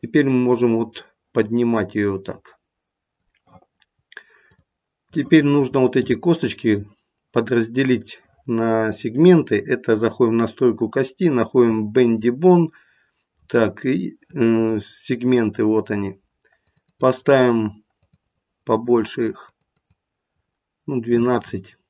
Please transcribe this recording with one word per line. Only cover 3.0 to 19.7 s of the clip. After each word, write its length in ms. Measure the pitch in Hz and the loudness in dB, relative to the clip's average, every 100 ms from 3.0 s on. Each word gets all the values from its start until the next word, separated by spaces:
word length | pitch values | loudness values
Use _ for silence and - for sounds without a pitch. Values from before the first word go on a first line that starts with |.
| _ _ _ _ _ - _ _ _ _ _ - _ _ _ _ _ _ _ _ _ | _ _ _ _ _ -20 _ _ _ _ _ -20 _ _ _ _ _ _ _ _ _
Теперь 320 | - 139 160 | -8 2 4
нужно 360 | 143 143 131 135 | 4 2 0 2
вот 160 | 127 131 | 2 2
эти 180 | - | 0
косточки 760 | - 175 165 117 - 113 104 101 _ _ _ _ | -2 0 0 -2 -4 0 0 -2 _ _ _ _
подразделить 920 | - 113 120 113 120 135 123 110 - _ _ - | -4 0 -2 -2 -2 0 -2 -4 -20 _ _ -8
на 460 | 113 113 113 110 | -4 -2 -2 -2
сегменты. 680 | 104 123 120 170 175 - 104 | -6 -8 2 6 6 4 -2
Это 400 | - 120 - 113 | -2 -6 0 0
заходим 360 | 110 - 120 | 0 0 0
в 20 | 113 | 2
настройку 540 | 117 - 127 110 113 | -2 0 0 0 -4
кости, 400 | 139 131 - 180 | -4 -6 -2 0
находим 600 | 131 110 131 120 110 107 | 0 0 2 2 2 -2
Bendy 400 | 110 123 113 113 | 2 2 2 -2
Bone. 360 | 123 180 175 165 _ _ _ _ _ _ _ _ | 0 4 4 2 _ _ _ _ _ _ _ _
Так, 380 | 120 110 92 131 | 0 0 -2 -4
и, 320 | 147 - - _ | -4 -4 -12 _
э, 460 | 156 117 113 113 110 104 _ | -2 0 2 0 -4 -8 _
сегменты, 640 | - 127 123 127 110 - | -8 -4 0 0 0 -2
вот 260 | 107 110 107 | -2 0 -2
они. 300 | 104 98 95 _ _ _ _ _ _ _ _ | -6 -6 -10 _ _ _ _ _ _ _ _
Поставим 840 | 131 127 - 139 127 117 107 104 _ _ _ _ _ _ _ _ - | -2 -2 0 2 2 0 -4 -8 _ _ _ _ _ _ _ _ -4
побольше 640 | 113 120 120 107 - 113 | -4 0 0 0 -6 -8
их. 220 | 98 - _ _ | -8 -18 _ _